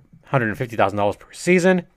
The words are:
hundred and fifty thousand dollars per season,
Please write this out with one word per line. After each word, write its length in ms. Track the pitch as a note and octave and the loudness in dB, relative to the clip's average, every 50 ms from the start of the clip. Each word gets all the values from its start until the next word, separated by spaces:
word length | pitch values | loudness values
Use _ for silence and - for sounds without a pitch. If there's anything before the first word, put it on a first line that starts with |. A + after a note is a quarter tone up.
| _ _ - - _ | _ _ -20 -20 _
hundred 240 | - C#3+ C3 A#2 G#2+ | -4 -2 -2 -2 -2
and 80 | F#2+ | -4
fifty 180 | - C3 A2 A2 | -6 -8 -6 0
thousand 220 | G#2+ G2+ G2 G2+ | 0 0 0 2
dollars 180 | G2+ G2+ G#2 F#2+ | 0 -2 -2 -2
per 160 | - - - | -6 -12 -20
season, 540 | - - - F3 F3+ F3+ E3 F#3 F#3 F3+ E3+ - _ | -20 -6 -2 0 2 2 4 2 2 0 -2 -6 _